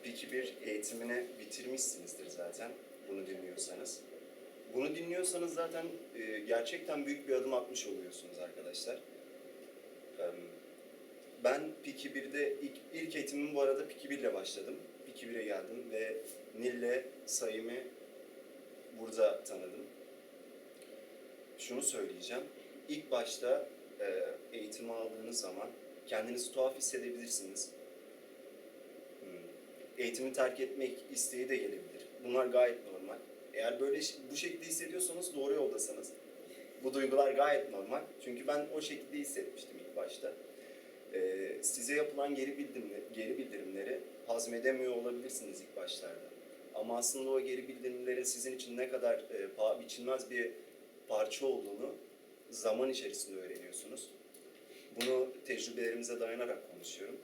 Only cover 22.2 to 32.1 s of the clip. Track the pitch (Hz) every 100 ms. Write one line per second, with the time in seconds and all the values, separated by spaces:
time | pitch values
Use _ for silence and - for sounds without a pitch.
22.2 | - 120 - - - - - 151 - -
23.2 | - - - - - - - - 101 92
24.2 | - - - 117 107 - 117 113 113 110
25.2 | 113 120 98 95 107 - - - - 110
26.2 | 113 120 120 135 131 135 - 131 120 120
27.2 | 117 - 95 98 - - - - - -
28.2 | - - - - - - - - - -
29.2 | - - - - - - - - 120 120
30.2 | 131 131 127 - 127 139 127 - - 135
31.2 | - 127 127 131 - - - - -